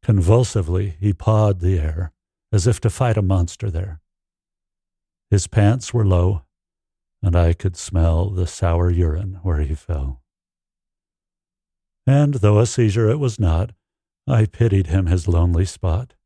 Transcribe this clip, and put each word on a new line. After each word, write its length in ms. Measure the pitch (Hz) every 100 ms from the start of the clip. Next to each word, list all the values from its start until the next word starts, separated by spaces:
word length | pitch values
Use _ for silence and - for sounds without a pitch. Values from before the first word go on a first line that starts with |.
Convulsively, 920 | - 104 82 113 123 107 82 90 98 78
he 140 | 101
pawed 480 | 95 - 110 107 95
the 180 | 90 92
air, 340 | 78 78 90 _ _ _ _
as 140 | 104 90
if 140 | 113
to 100 | 117
fight 260 | - 127 110
a 60 |
monster 480 | 95 92 85 - 110
there. 300 | 82 92 78 _ _ _ _ _ _ _ _ _ _ _ _ _
His 160 | 104 -
pants 480 | - 101 123 -
were 120 | 120 101
low, 360 | 90 90 95 - _ _ _ _ _ _ _
and 140 | 90 85
I 160 | 85
could 240 | 82 95 87
smell 540 | - 87 82 82 95
the 160 | 92 87
sour 440 | - 87 85 90
urine 500 | 87 85 76 98 95
where 180 | 92 76
he 140 | 71
fell. 480 | 76 - 78 69 64 _ _ _ _ _ _ _ _ _ _ _ _ _ _ _ _ _ _ -
And 280 | 139 147
though 240 | 139 104 104
a 80 | 117
seizure 420 | - 113 101 110
it 100 | 139
was 200 | 135 107
not, 340 | 92 82 110 - _ _ _ _ -
I 200 | 127 107
pitied 400 | - 117 98 85
him 200 | 95 90
his 220 | 90 82
lonely 360 | 85 87 85
spot. 500 | 95 - 92 85 127 _